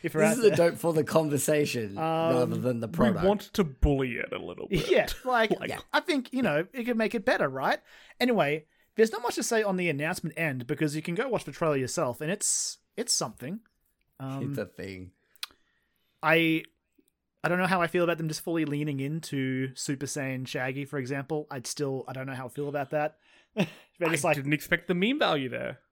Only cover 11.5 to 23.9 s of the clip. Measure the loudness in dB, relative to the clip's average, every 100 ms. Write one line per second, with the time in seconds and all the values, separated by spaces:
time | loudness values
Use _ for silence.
11.5 | -2 0 2 0 0 -2 -2 -4 -2 0
12.5 | -2 -4 -8 _ -8 -2 -2 -2 -8 -10
13.5 | -10 _ _ _ _ _ _ -8 -6 -4
14.5 | -4 -6 -8 -12 -10 -14 _ _ _ -16
15.5 | _ _ _ _ _ _ _ 2 4 4
16.5 | 0 -4 _ _ _ _ _ _ _ -2
17.5 | 0 2 2 2 2 0 0 -2 -4 -2
18.5 | -2 0 -2 -2 -2 -4 -6 -4 -4 -2
19.5 | -2 -4 -6 -6 -4 -4 -6 -4 -6 -6
20.5 | -4 -4 -4 -6 -6 -4 -6 -4 -6 -4
21.5 | -10 -10 -4 -2 -4 -6 -10 -8 -8 -10
22.5 | -6 -4 -4 -2 -2 -2 -6 _ _ _
23.5 | -2 -2 -4 -20